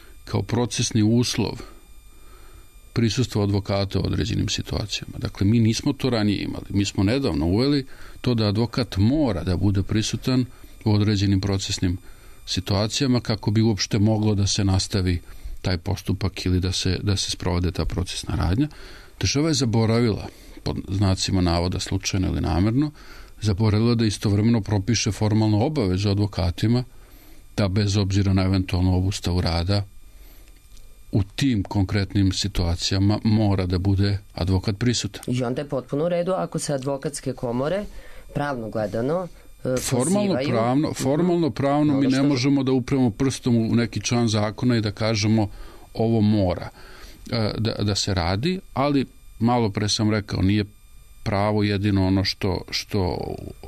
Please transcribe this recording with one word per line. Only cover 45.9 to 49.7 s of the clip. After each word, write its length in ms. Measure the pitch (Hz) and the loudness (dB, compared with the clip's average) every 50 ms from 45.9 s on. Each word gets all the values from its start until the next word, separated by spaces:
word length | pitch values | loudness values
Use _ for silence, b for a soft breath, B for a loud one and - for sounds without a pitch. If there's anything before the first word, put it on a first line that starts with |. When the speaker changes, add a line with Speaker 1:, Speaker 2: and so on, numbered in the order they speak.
| B | B
Speaker 1:
ovo 280 | - 117 113 113 113 | -2 0 2 4 4
mora, 480 | 104 107 107 104 98 90 85 - - - - B B B B B B B B B B - | 4 4 4 4 4 2 0 -2 -6 -10 -14 B B B B B B B B B B -6
e, 200 | - 117 110 104 - - | -2 -2 0 0 0 -2
da, 160 | 110 113 - | -2 -2 -2
da 220 | - 104 104 101 | -2 -2 0 0
se 180 | - - - 98 | 0 0 0 0
radi, 460 | 90 82 85 95 98 131 175 185 185 - - - | 0 0 0 0 0 0 -2 -2 -4 -6 -8 -4
ali 320 | 131 135 147 143 139 123 - - - - - - - | -2 0 2 2 2 0 -2 -6 -18 -20 -16 -6 0
malo 300 | 110 117 123 123 117 | 2 2 4 4 2
pre 200 | 107 | 0